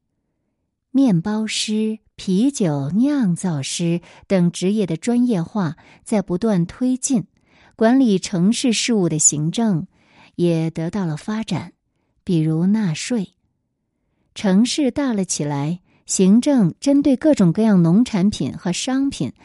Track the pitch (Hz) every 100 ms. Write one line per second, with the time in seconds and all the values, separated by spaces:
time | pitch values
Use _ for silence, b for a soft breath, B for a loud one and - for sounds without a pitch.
0 | _ _ _ _ _ _ _ _ _ 262
1 | 269 170 214 214 220 - - 214 220 220
2 | _ - - 185 269 277 185 143 135 190
3 | 269 294 208 165 190 151 135 - 170 170
4 | B B - 196 175 - 185 214 180 160
5 | - 240 247 196 165 214 170 - b b
6 | - 214 185 180 226 190 175 - 254 254
7 | - 247 - b b b b - 220 262
8 | 254 190 - 175 185 240 262 208 - 226
9 | 175 151 - 147 156 170 226 165 - b
10 | b b b - 175 165 160 165 165 208
11 | 175 147 - 214 220 170 - - _ _
12 | _ _ - 170 156 160 185 220 196 151
13 | - 247 175 _ _ _ _ _ _ _
14 | _ _ _ - 208 185 240 - 269 262
15 | 277 208 185 - 147 143 147 180 _ _
16 | - - 185 220 294 277 175 - - 285
17 | 285 254 311 269 180 160 220 190 165 185
18 | 247 196 196 - 135 160 185 175 - 262
19 | 277 - 127 b